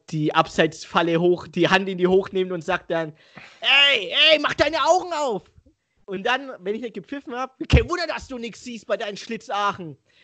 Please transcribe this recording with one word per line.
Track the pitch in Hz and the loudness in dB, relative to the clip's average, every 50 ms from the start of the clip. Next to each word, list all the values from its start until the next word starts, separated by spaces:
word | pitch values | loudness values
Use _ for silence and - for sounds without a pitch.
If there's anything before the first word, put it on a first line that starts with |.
| _ - | _ -8
die | - 156 151 156 - | -4 -2 -2 0 2
Abseitsfalle | 160 160 - - - 170 160 151 - - - - 185 170 170 165 165 | 2 2 2 2 0 0 0 0 -6 -12 -4 0 0 2 2 2 2
hoch, | 175 175 180 165 - - | 4 2 2 0 -2 -6
die | - 180 170 - | -2 0 2 4
Hand | 185 190 196 190 | 4 4 2 0
in | 190 175 | -2 0
die | 180 175 | 2 4
hoch | 185 190 190 - | 4 4 2 0
nimmt | - 190 185 185 | -2 -4 -4 -2
und | 180 170 151 | -4 -6 -4
sagt | - 165 143 - - | -4 -4 -4 -4 -2
dann, | 170 165 160 156 156 _ _ _ _ - - - - - | -2 -2 -2 -4 -8 _ _ _ _ -20 -20 -20 -14 -6
"Ey, | - 240 262 277 285 285 277 226 185 170 - 277 294 311 | 0 2 4 6 6 4 4 2 -2 -2 0 4 4 6
ey, | 311 294 | 6 4
mach | 294 262 - | 4 2 0
deine | - 311 294 311 311 269 | 0 0 0 0 0 2
Augen | 311 339 370 339 359 339 | 2 2 2 2 -2 -4
auf!" | 294 302 262 214 185 - _ _ _ _ 285 _ _ _ _ _ _ _ | -2 -2 -2 -2 -4 -6 _ _ _ _ _ _ _ _ _ _ _ _
Und | - 190 185 190 | -10 -8 -4 -2
dann, | 233 247 254 277 262 240 170 | 0 0 -2 -2 -8 -14 -10
wenn | 180 196 214 | -8 -6 -6
ich | 226 | -6
nicht | 247 226 180 | -8 -10 -10
gepfiffen | 208 170 - 277 285 - - 233 | -12 -12 -12 -12 -12 -12 -10 -8
hab, | 247 262 254 _ - - - | -8 -8 -8 _ -10 -2 2
"Kein | - 240 226 254 | 2 2 4 2
Wunder, | 339 359 339 311 | -2 -4 -4 -4
dass | 302 - - - | -6 -8 -10 -10
du | 269 240 | -10 -10
nix | 233 233 180 - - | -10 -10 -12 -12 -16
siehst | 247 240 214 - - | -16 -16 -12 -8 -6
bei | 214 185 | -6 -4
deinen | 220 208 202 - | -4 -6 -10 -10
Schlitzachen." | - - 233 208 - - 214 202 202 202 190 - 180 160 139 - _ _ _ _ | -10 -8 -10 -10 -8 -6 -4 -2 -2 -2 -2 -4 -8 -14 -16 -18 _ _ _ _